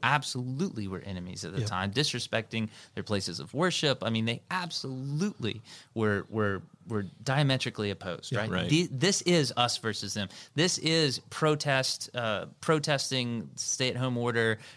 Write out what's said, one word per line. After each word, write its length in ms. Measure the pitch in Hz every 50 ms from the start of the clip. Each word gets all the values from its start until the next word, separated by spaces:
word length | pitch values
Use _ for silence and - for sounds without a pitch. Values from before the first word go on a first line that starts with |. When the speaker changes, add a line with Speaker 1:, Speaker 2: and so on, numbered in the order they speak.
| -
Speaker 1:
absolutely 840 | 123 143 147 139 - - 127 123 127 131 139 190 - - 110 101 95
were 140 | 95 90
enemies 420 | 62 98 95 90 87 92 90 - -
at 80 | 82
the 80 | 95 98
Speaker 2:
Yep. 80 | 107 104
Speaker 1:
time, 220 | 95 92 95 101
disrespecting 800 | 98 - 156 - - 117 - - - 113 107 - - 113 110 107 - - - - -
their 100 | - 95
places 380 | - 107 98 - 92 82 -
of 120 | 71 - -
worship. 480 | 135 180 180 - - - 143 127 - -
I 40 | 113
mean, 140 | 113 113 110
they 180 | 117 117 117 - -
absolutely 1120 | 180 185 180 165 - - - 135 131 127 135 139 143 151 196 208 - - 120 104 101 107 - - - - - _ -
were, 320 | 113 110 107 104 98 - -
were, 320 | - 110 107 101 98 92 - - _ - - -
were 160 | 113 104 98 87 - - 107
diametrically 640 | 127 135 143 151 135 131 127 - 120 - - 104 101
opposed, 420 | 98 - - 92 85 - - -
Speaker 2:
Yeah. 80 | 123 101
Speaker 1:
right? 100 | 110 110
Speaker 3:
Right. 200 | 92 90 87 -
Speaker 1:
The, 180 | 147 165 180 -
this 320 | - 123 143 196 196 - -
is 280 | 175 175 165 139 117 - 120
us 200 | 123 117 - -
versus 340 | - 113 101 - 104 95 -
them. 160 | 104 101 95 - - - - -
This 220 | 139 165 180 - -
is 420 | - 156 160 165 156 131 117 - - -
protest, 800 | - - 160 156 151 147 - 147 135 135 131 - - - - - -
uh, 300 | 123 117 110 104 92 - 76 - -
protesting 880 | - - 160 151 143 156 143 135 - - 135 127 123 120 117 113 80 69 -
stay-at-home 640 | - - - - - 131 127 - 123 131 131 123 120
order 400 | 120 120 117 117 113 113 110 107 - - -